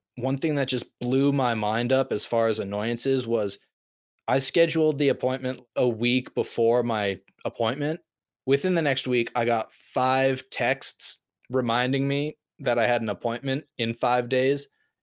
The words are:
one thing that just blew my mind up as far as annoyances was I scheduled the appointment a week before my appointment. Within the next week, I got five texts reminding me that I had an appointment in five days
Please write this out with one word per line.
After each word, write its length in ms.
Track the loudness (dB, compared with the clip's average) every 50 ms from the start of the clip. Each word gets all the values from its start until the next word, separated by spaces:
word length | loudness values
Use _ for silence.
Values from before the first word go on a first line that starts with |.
| _ _ _ -6
one 200 | -2 -2 -2 -2
thing 180 | -2 -2 0
that 140 | 0 -2 -2
just 180 | -2 -4 -4 -8 _ _
blew 340 | -4 0 2 2 4 2 2
my 200 | 2 2 2 0
mind 360 | 0 0 0 0 0 0 2 2
up 180 | 2 2 0 -2
as 120 | -4 -2
far 220 | -2 0 2 2 2
as 120 | 0 -2
annoyances 680 | -4 -4 -4 -2 -2 -2 -4 -2 -2 0 0 0 0 0
was 320 | -2 -2 -2 -2 -6 -8 _ _ _ _ _ _ _ _ _ _ _ _ _ 0
I 120 | 0 0
scheduled 580 | 0 2 2 4 4 4 4 2 2 2 2 2
the 100 | 2 2
appointment 520 | 2 2 0 -2 -2 -2 -4 -6 -6 -8 -12 _ _
a 120 | 0 0 2
week 460 | 2 2 2 2 2 0 0 -2 -4
before 480 | -4 -4 -2 -2 0 2 4 4 2 2
my 360 | 0 0 0 0 -2 -2 -4 -8 _ _ _ -8
appointment. 560 | -8 -4 -2 -2 -2 0 -2 -4 -4 -4 -6 -10 _ _ _ _ _ _ _ _
Within 300 | 0 0 2 2 0 0
the 60 | 2
next 260 | 2 0 0 -2 -2 0
week, 240 | 0 0 0 0 -2
I 100 | -2 0
got 280 | 0 0 0 -2 -6 -10
five 760 | -18 -20 -6 -2 0 2 2 2 2 2 2 0 -2 -6 _
texts 680 | -6 -2 -2 -2 -2 -2 -4 -10 -10 -8 -10 -10 -10 -12 _ _ _ _ _ -4
reminding 580 | -2 0 0 0 0 0 0 0 0 0 0 0
me 300 | 0 -2 -2 -4 -6 -10 _ _ _ -6
that 200 | -4 0 2 2
I 80 | 2 2
had 140 | 2 2
an 80 | 0 -2
appointment 560 | -4 -4 -4 -4 -4 -4 -4 -4 -4 -4 -6 _ _ -4
in 160 | -4 -4 -2
five 360 | -2 0 0 2 0 0 0
days 380 | 0 0 2 2 0 -2 -4 -10 _ _ _ _ _ _